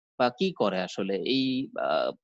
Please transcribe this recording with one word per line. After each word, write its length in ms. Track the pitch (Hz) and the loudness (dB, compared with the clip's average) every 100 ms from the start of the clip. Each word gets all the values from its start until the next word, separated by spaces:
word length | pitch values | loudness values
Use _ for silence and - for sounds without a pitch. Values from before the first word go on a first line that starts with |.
| _ - | _ 0
বা 120 | 123 | 0
কি 220 | - 190 | 2 -2
করে 280 | 165 104 92 | 0 0 0
আসলে, 360 | 90 - 98 95 | -2 -4 -2 -2
এই, 520 | 85 135 131 131 135 - | 0 0 0 -2 -4 -4
আহ, 300 | 67 76 62 - | 0 0 0 -4